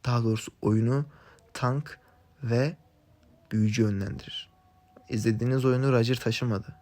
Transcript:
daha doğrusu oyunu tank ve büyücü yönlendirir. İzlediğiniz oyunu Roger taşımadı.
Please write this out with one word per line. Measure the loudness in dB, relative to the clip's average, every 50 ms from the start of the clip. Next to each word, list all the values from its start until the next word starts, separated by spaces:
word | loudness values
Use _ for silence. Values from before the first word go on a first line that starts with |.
| _
daha | 0 0 0 2
doğrusu | 0 0 -2 -4 -10 _ _ 0
oyunu | 2 2 2 2 2 0 0 -2 -4 -10 -20 -20 -20 -20 -20 _ _ _
tank | -4 -2 -2 -2 -2 -4 -8 -14 -20 _ _ _ _ _ _ _ _ -4
ve | 0 2 2 2 0 -2 -8 _ _ _ _ _ _ -20 _ _ _ _ _ _ _ 0
büyücü | 2 2 2 4 2 2
yönlendirir. | 2 2 -2 -4 -4 -6 -10 -12 -12 -12 -12 -14 _ _ _ _ _ _ _ _ _ _ -20 -12 -6
İzlediğiniz | -6 0 2 2 0 2 0 0 0 2 2
oyunu | 2 2 2 2 2 4
Roger | 4 4 2 0
taşımadı. | 0 0 -2 -2 -2 -2 -2 -2 -2 -4 -8 -18 -20